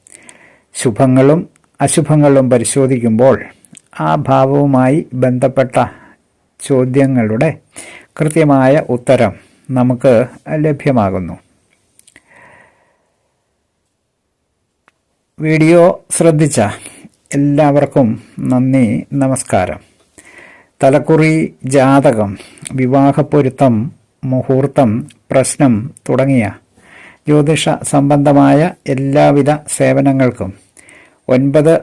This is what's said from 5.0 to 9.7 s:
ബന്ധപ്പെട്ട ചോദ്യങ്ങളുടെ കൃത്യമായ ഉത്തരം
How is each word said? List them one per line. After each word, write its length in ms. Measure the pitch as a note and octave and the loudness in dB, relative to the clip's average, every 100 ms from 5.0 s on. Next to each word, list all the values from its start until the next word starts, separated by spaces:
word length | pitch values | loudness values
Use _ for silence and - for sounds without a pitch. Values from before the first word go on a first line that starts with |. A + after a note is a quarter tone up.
| - | -4
ബന്ധപ്പെട്ട 720 | B2+ B2+ B2 C3 - B2+ C#3 A#2+ - - _ _ _ _ - - | -4 -2 0 -2 -2 -2 -2 -4 -6 -20 _ _ _ _ -16 -4
ചോദ്യങ്ങളുടെ 880 | C3 C3 C3 C3+ B2+ A2 A2 D#3+ - _ - - - | -2 0 0 0 0 -2 -2 -2 -4 _ -20 -20 -20
കൃത്യമായ 800 | _ - D#3 D#3+ D3+ C#3 C3 D3 - | _ -6 -2 0 2 2 2 2 0
ഉത്തരം 440 | A#2+ - B2 G#2+ - _ _ - | -4 0 0 0 -4 _ _ -6